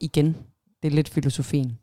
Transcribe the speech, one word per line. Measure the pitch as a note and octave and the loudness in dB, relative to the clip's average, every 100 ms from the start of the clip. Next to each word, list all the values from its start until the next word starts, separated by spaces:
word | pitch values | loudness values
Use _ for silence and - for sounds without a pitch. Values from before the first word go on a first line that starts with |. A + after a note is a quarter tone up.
igen. | - - D3 D#3+ - _ _ _ | -2 2 2 0 -8 _ _ _
Det | D#3 | 0
er | |
lidt | D3 D3 | 0 2
filosofien. | - C#3 B2 C3+ - B2+ A#2 | 0 0 -2 -2 -2 -2 -6